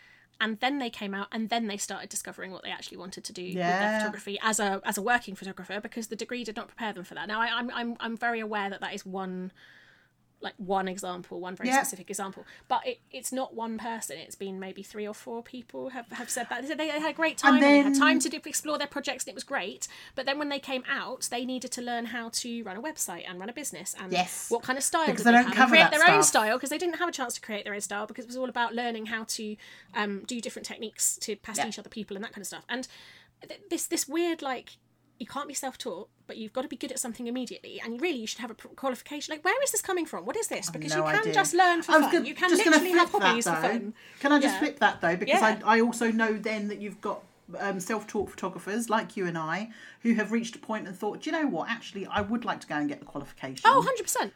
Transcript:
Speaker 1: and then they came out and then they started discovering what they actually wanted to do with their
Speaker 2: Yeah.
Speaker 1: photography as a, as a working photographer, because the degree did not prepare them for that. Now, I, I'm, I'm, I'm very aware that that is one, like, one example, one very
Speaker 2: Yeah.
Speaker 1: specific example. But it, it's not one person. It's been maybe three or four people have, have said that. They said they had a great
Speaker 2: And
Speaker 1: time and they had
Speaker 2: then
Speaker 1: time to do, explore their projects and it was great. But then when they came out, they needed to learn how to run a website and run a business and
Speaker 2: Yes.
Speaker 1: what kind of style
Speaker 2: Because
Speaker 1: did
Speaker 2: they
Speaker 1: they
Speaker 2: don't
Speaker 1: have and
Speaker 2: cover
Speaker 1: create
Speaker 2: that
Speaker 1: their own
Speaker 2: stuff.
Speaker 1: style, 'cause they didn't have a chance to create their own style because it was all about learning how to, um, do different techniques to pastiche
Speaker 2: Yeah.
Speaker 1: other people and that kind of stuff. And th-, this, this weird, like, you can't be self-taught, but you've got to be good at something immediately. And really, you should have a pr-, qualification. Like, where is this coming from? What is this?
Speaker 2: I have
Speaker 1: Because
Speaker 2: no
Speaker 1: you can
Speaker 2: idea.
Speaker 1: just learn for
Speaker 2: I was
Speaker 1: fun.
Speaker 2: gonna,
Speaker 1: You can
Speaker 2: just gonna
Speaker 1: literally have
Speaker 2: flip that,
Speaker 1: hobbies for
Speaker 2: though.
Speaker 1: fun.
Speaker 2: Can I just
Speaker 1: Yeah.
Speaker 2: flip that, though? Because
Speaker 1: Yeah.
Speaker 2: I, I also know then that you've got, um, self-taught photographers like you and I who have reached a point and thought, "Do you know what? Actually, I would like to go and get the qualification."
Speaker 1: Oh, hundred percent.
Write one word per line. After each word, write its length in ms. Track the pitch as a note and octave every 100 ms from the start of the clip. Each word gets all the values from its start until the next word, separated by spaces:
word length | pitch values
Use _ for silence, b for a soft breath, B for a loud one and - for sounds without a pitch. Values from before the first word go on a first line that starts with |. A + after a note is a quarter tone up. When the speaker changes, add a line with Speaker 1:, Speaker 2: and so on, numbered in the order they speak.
| b b b -
Speaker 1:
and 180 | A3 G#3+
then 200 | B3+ C#4+
they 100 | A#3+
came 240 | - G3+
out 140 | G3 G3+
and 180 | A3+ A3
then 180 | A#3+ A3+
they 100 | G3+
started 320 | - F#3+ G3+
discovering 420 | - - F#3+ F#3
what 120 | F#3
they 80 | -
actually 260 | F3+ - F#3+
wanted 260 | F3+ - -
to 60 |
do 100 | G#3+ F3+
with 80 | F3+
their 80 | F3
Speaker 2:
Yeah. 340 | F3+ G#3 G#3+
Speaker 1:
photography 400 | G#3+ G#3 - G3+
as 180 | A3 A3
a, 220 | G#3 G3
as 140 | A3+ G#3
a 40 |
working 340 | G3+ A#3+ - F#3+
photographer, 440 | F#3+ F#3 F3+ C#4+
because 280 | A3 - A3+
the 80 | G#3+
degree 260 | A3 B3
did 120 | A3 G#3+
not 100 | G#3
prepare 240 | - A3+
them 120 | F#3+
for 100 | F3+
that. 140 | - E3+
Now, 120 | G#3+
I, 80 | A#3 A#3
I'm, 100 | A#3+
I'm, 260 | - A#3 A#3
I'm 180 | A3+ A3+
very 220 | A#3+ A#3
aware 300 | G#3+ G#3+ G3
that 120 | F#3+
that 120 | F#3+
is 120 | G3 F#3+
one, 460 | F#3+ F#3+ F#3 F#3 - b b b b b _ _ _
like, 120 | G3 -
one 320 | F#3 F#3+ F#3+
example, 540 | F#3 F#3 F3+ F3 F3+
one 120 | F3+
very 140 | F#3 B3
Speaker 2:
Yeah. 140 | C4+
Speaker 1:
specific 280 | C#4 F#3+ F3+
example. 360 | G3+ G3 G3 - B B
But 180 | A#3 -
it, 140 | A#3+ _
it's 220 | C4+ -
not 200 | B3+ C4 A3+
one 220 | A3+ A3
person. 400 | A#3 A3+ - D3+
It's 180 | D3+ -
been 220 | G3 F#3+
maybe 260 | F#3+ F#3+
three 220 | G3 G#3+ G#3
or 80 |
four 300 | G#3+ - A#3
people 460 | A#3 B3+ A#3+ C4+ C4
have, 180 | B3+ A#3
have 160 | B3 A#3+
said 180 | B3+ A#3
that. 120 | A#3+
They 80 | C4+
said 80 | D4
they 100 | D#4
had 160 | D4 D#4
a 20 |
great 180 | D4 D#4+
Speaker 2:
And 80 | D#4
Speaker 1:
time 140 | - D4+
and 80 |
they 140 | C#4+ C#4+
had 80 | C#4
Speaker 2:
then 120 | C#4
Speaker 1:
time 200 | D4 D#4+
to 100 | -
do, 100 | - -
explore 320 | - D4+ D4
their 100 | C#4+
projects 380 | D4 C4+ B3+ -
and 80 |
it 20 | G#3
was 80 |
great. 460 | - C#4 F#3 - - B B -
But 100 | C4
then 140 | C#4+
when 80 | D4
they 120 | C#4
came 240 | C4+ C4 B3
out, 380 | C4+ F#3 B3+ -
they 140 | A#3+
needed 300 | B3+ B3+ B3+
to 80 | -
learn 240 | A#3+ A#3+ A#3
how 240 | A#3+ A#3 -
to 280 | B3 A#3
run 140 | G#3+ F#3
a 40 |
website 440 | D4 D4+ - F3 -
and 80 | F3+
run 120 | F#3+
a 40 |
business 400 | A#3+ D4 E3 F#3+ -
and 140 | F#3+
Speaker 2:
Yes. 360 | F3 F3+ - -
Speaker 1:
what 140 | A#3
kind 140 | - C4
of 60 | C4
style 220 | E4+ D#4
Speaker 2:
Because 160 | F#3+ A3+
Speaker 1:
did 20 |
Speaker 2:
they 40 |
Speaker 1:
they 120 | A#3
Speaker 2:
don't 0 |
Speaker 1:
have 80 | B3
and 60 | G#3
Speaker 2:
cover 120 | B3+
Speaker 1:
create 100 | D#4+
Speaker 2:
that 100 | E4
Speaker 1:
their 240 | D4+ E4+ D#4
own 80 |
Speaker 2:
stuff. 200 | - C4+
Speaker 1:
style, 140 | G#3+ B3
'cause 120 | C4+
they 80 | D4+
didn't 220 | F4 D#4+
have 100 | F4
a 20 |
chance 220 | D#4+ B3
to 80 | -
create 240 | - G#3 G#3
their 80 |
own 80 | G3+
style 260 | G3+ G3+ G#3+
because 160 | A3
it 60 | A#3+
was 80 | B3
all 100 | B3+
about 260 | A#3+ A#3
learning 340 | A#3 A#3+ A3+ G#3+
how 180 | A3+ A3+
to, 320 | - G#3+ G#3+ B B B
um, 300 | A#3 G#3 G3+
do 160 | - A#3+
different 260 | A3+ - G#3
techniques 520 | A3+ A3 - - -
to 180 | - G#3
pastiche 400 | - G#3 A3+ G#3
Speaker 2:
Yeah. 60 |
Speaker 1:
other 80 | -
people 260 | - G3+ G3
and 80 |
that 80 | A3+
kind 120 | G#3+
of 40 | F#3+
stuff. 160 | E3 -
And 180 | A#3+ B3+ B B B B _ -
th-, 140 | - -
this, 180 | E4+ -
this 200 | E4+ -
weird, 340 | D#4+ E4+ D#4+
like, 360 | C#4 B3 - - _ _ _ -
you 60 | A#3+
can't 240 | C4+ D4
be 40 |
self-taught, 540 | C4+ C4 - B3 F3 - _ -
but 100 | G#3
you've 160 | A3
got 80 | -
to 80 | C4
be 80 | B3+
good 160 | C#4+
at 60 | -
something 280 | B3 A3 A#3+
immediately. 540 | B3 B3 F#3 - -
And 160 | - A#3+
really, 180 | F4 C4+
you 60 | A3
should 140 | -
have 120 | A#3+
a 20 |
pr-, 160 | - -
qualification. 640 | - C4+ B3 - D4 -
Like, 100 | D4+
where 180 | F4+ A#4+
is 80 | C5+
this 80 | -
coming 240 | - F#4 D#4+
from? 200 | G3 F3+
What 120 | F#4
is 100 | A4
this? 220 | G#3+ -
Speaker 2:
I 20 |
have 20 | -
Speaker 1:
Because 100 | D4+ D#4
Speaker 2:
no 40 | D#4
Speaker 1:
you 60 |
can 80 | F4+
Speaker 2:
idea. 140 | A4
Speaker 1:
just 200 | G4+ G4
learn 280 | F4 F#4 E4+
for 100 | E4
Speaker 2:
I 60 | D#4+
was 80 | D4
Speaker 1:
fun. 80 |
Speaker 2:
gonna, 120 | E4+ A#3+
Speaker 1:
You 60 | D4
can 140 | F4+
Speaker 2:
just 140 | F4
gonna 140 | G#4+ D#4
Speaker 1:
literally 200 | F4+ F4
have 120 | E4+
Speaker 2:
flip 120 | G4+
that, 40 | F#3
Speaker 1:
hobbies 160 | A#3
for 80 | G#3 D#3+
Speaker 2:
though. 60 |
Speaker 1:
fun. 320 | E3+ A3+ G3+ - B B
Speaker 2:
Can 100 | C#4+
I 80 | D4
just 140 | C4+ -
Speaker 1:
Yeah. 40 |
Speaker 2:
flip 200 | D4+ -
that, 220 | G#3 -
though? 160 | E3+ F3+
Because 240 | A3 -
Speaker 1:
Yeah. 180 | A3 G#3+ -
Speaker 2:
I, 100 | A3+
I 60 |
also 280 | A#3 - A#3
know 280 | A3+ A3+ G#3+
then 320 | A3 A3 G#3
that 80 | G#3
you've 220 | G#3 F#3
got, 200 | G#3+ - - _ - E3
um, 220 | G3 F#3+
self-taught 480 | F3+ A3 G#3+ A3 -
photographers 600 | - G3 E3+ F#3 G#3+ A#3
like 280 | G#3+ F3+ -
you 80 | F3+
and 120 | E3
I 340 | D#3 E3+ A3+ B B B
who 100 | A#3
have 180 | A3 G#3
reached 240 | A3+ A3+ -
a 40 |
point 280 | - G#3+ F#3
and 100 | F#3
thought, 260 | G#3+ -
"Do 60 | -
you 60 | E4
know 120 | D4
what? 200 | E3+ -
Actually, 360 | A3+ - G3 F#3
I 140 | F#3+
would 240 | G3 A#3 G#3+
like 160 | E3+
to 60 | -
go 80 | D3+
and 120 | D3
get 120 | C#3
the 40 | -
qualification." 580 | C#3+ C3 - C3+ C3 A4
Speaker 1:
Oh, 160 | B4+
hundred 220 | B4+ B4
percent. 300 | F#4+ B4+ G3+